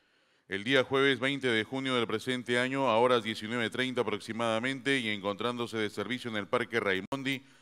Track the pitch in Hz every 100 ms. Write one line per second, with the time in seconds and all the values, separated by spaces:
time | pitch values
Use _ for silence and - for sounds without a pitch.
0 | _ _ _ _ - 98 107 135 123 135
1 | 139 123 131 139 131 110 107 135 135 127
2 | 107 107 127 127 123 123 127 139 131 110
3 | 123 123 107 107 107 120 110 113 127 123
4 | 101 101 - 110 117 110 127 135 131 135
5 | 110 104 98 98 117 120 113 113 104 104
6 | 101 123 120 107 95 123 107 113 101 95
7 | 98 139 135 131 - -